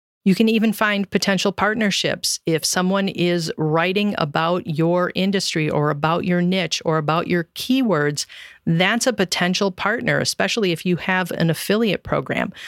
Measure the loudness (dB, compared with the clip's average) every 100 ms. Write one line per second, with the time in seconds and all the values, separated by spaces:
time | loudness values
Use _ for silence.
0 | _ _ 2 4 4 4 2 2 0 0
1 | 0 0 2 2 0 0 0 0 0 0
2 | -2 -2 -4 -4 -2 0 0 0 0 0
3 | 0 0 0 0 -2 -2 0 2 2 0
4 | 0 0 -2 0 0 0 -2 0 2 2
5 | 0 0 0 0 0 -2 0 0 0 0
6 | -2 -2 0 0 2 0 -2 -4 -2 -2
7 | 0 0 0 -2 -2 -6 -2 0 2 2
8 | 0 -2 -8 -12 -20 -8 0 2 2 2
9 | 0 0 0 0 0 0 -2 -2 -4 -2
10 | 0 0 0 -2 -2 0 0 0 0 -2
11 | 0 -2 0 0 0 0 0 0 2 -2
12 | -2 -2 -2 -4 -4 -8